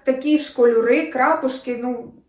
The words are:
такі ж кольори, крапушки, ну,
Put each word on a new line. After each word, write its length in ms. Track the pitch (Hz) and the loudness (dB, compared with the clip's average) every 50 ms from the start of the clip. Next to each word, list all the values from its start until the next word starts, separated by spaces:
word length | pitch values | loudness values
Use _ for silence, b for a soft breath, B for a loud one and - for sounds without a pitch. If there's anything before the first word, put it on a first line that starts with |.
| - | -4
такі 360 | 269 262 262 269 302 302 302 | -4 -2 -2 0 0 0 0
ж 160 | - - - | 0 -2 0
кольори, 520 | - 240 240 233 226 226 240 262 311 - | 2 4 4 4 4 2 2 2 2 0
крапушки, 720 | - - 254 254 302 320 320 277 262 - - - 254 240 233 240 | -2 -2 0 2 2 2 0 -2 -4 -6 -6 -8 -8 -8 -6 -6
ну, 300 | 254 247 233 - - - - _ | -6 -6 -8 -10 -16 -20 -20 _